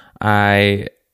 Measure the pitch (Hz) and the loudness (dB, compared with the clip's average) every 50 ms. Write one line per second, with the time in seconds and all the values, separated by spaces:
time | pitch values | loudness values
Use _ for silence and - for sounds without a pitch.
0 | - _ _ - - 107 104 104 104 101 101 101 101 101 101 101 101 - - _ | -20 _ _ -6 -4 -2 0 2 2 2 2 2 2 0 -2 -4 -6 -10 -16 _
1 | _ _ | _ _